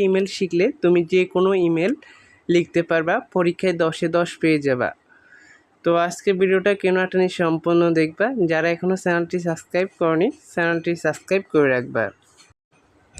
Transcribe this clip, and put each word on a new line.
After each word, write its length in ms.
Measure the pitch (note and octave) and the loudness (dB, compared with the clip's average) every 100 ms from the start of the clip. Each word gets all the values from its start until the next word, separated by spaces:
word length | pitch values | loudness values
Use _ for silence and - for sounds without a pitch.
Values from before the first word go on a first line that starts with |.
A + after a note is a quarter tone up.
ইমেল 220 | G3 F#3+ G3 - | 2 0 -2 -4
শিখলে 300 | F#3 E3+ A3 - | -2 0 -2 0
তুমি 180 | F3 F3 E3 | 2 2 2
যে 100 | F#3 F3+ | 0 0
কোনো 160 | F3+ F#3+ G3 E3+ | 0 0 2 0
ইমেল 240 | E3 F#3 D4 - - _ _ - | 0 -2 -4 -10 -20 _ _ -2
লিখতে 320 | E3+ E3+ E3+ E3+ | 0 0 -2 0
পারবা, 240 | E3 D#3+ A3 - | 0 0 -2 -2
পরীক্ষায় 400 | F#3 F3 E3 F#3+ E3+ | -2 -2 0 -2 0
দশে 240 | D#3+ - E3+ E3+ | -2 -2 -2 0
দশ 140 | F3 - | -2 -2
পেয়ে 180 | E3 D3+ C#3+ | 0 0 0
যাবা। 220 | B2 G2 - _ _ _ - - _ _ _ | -2 -2 -6 _ _ _ -20 -20 _ _ _
তো 60 | F3 E3+ F3 | 0 0 0
আজকে 240 | F3 G3+ F#3 | -2 -2 0
ভিডিওটা 340 | F#3+ F#3+ G3 G3 | 2 2 0 0
কেন 140 | F#3 F#3 F#3 | 0 0 0
টেনে 180 | F#3 F#3 - | 0 0 0
সম্পূর্ণ 420 | E3+ D#3+ E3+ E3+ E3+ D#3+ | -2 0 2 2 4 2
দেখবা। 280 | D#3 D#3+ A3 C4 E3 | 0 -2 -2 0 0
যারা 180 | D#3+ E3 | 0 0
এখনও 220 | E3+ F3+ F#3 | -2 -2 -2
চ্যানেলটি 340 | F3+ E3+ E3+ F3+ E3+ | 0 -2 -2 -4 -4
সাবস্ক্রাইব 420 | E3 - F3 F#3+ - | -6 -4 -4 -4 -2
করনি, 280 | E3 D#3+ A3 - - | 0 2 0 -4 -8
চ্যানেলটি 400 | - E3+ E3 E3+ E3+ | -4 -2 -2 -4 -4
সাবস্ক্রাইব 380 | D#3 D3+ - F#3+ - | -4 -6 -4 -4 0
করে 160 | D#3 C#3 | 2 2
রাখবা। 300 | B2+ C3+ A#2+ G2+ - _ _ _ _ _ _ _ _ _ | 2 -2 -4 -4 -8 _ _ _ _ _ _ _ _ _